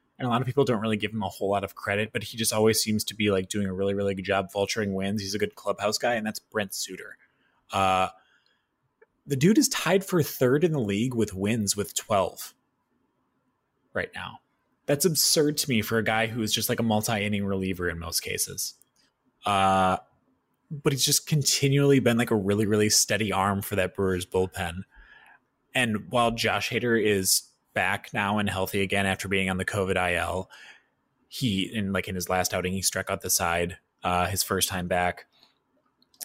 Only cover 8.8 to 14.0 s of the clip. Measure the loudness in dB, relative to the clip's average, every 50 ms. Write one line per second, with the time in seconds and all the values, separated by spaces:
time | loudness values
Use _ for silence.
8.8 | _ _ _ _ _ _ _ _ _ -6 -2 4 4 6 6 6 4 4 2 -2
9.8 | 0 2 2 2 2 2 0 0 0 0 0 2 4 4 4 4 4 2 2 0
10.8 | 0 0 0 0 0 0 0 0 0 -2 -2 -2 -2 0 0 0 0 -2 -2 -2
11.8 | -4 -4 -6 -8 -4 0 2 2 2 0 -2 -8 -16 -16 -16 _ _ _ _ _
12.8 | _ _ _ _ _ _ _ _ _ _ _ _ _ _ _ _ _ _ _ _
13.8 | _ _ -6 -6